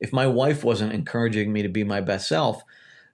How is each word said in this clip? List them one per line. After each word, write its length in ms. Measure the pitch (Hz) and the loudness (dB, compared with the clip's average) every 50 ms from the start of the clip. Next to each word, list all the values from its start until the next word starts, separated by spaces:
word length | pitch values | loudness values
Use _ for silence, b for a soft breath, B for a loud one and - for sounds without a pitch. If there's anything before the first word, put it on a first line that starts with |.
if 120 | - - - | -8 -4 0
my 140 | 131 131 | 2 2
wife 380 | 135 127 117 131 143 151 147 - | 2 2 2 2 2 2 2 2
wasn't 300 | 120 113 98 107 107 113 | 0 2 2 0 -2 -2
encouraging 580 | - - - - 117 120 117 107 107 104 104 107 | -4 -6 -4 -2 0 0 0 0 0 0 0 0
me 100 | 107 104 | 0 0
to 60 | 101 | 0
be 160 | 92 110 107 | 0 -2 -2
my 160 | 101 101 101 | 0 0 -2
best 260 | 95 95 98 95 - | 0 -2 -2 -2 -2
self, 380 | - 151 160 151 117 - - - B B B B B B B B B | 0 0 2 2 0 -2 -4 -10 B B B B B B B B B